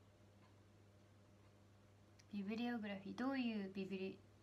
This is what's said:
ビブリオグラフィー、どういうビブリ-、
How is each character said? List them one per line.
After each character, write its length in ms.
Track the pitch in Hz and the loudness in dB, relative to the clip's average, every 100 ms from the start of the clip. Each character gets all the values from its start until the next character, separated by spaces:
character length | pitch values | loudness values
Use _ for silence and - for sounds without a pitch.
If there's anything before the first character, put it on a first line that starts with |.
| - - - - - - - - - - - - - - - - - - - - - - - | -20 -20 -20 -20 -18 -18 -18 -18 -18 -16 -16 -16 -16 -16 -16 -16 -16 -16 -16 -16 -14 -16 -2
ビ 80 | 202 | 2
ブ 120 | 196 | 4
リ 160 | 226 240 | 4 4
オ 80 | 240 | 4
グ 100 | 208 | 2
ラ 80 | 196 | 0
フ 120 | 196 | 0
ィ 60 | |
ー、 20 | 196 | 2
ど 140 | 254 | 6
う 80 | 269 | 6
い 300 | 240 220 190 | 6 4 2
う 40 | |
ビ 120 | 202 190 | 0 0
ブ 100 | 190 | 2
リ-、 220 | 190 190 - - | 0 -2 -10 -8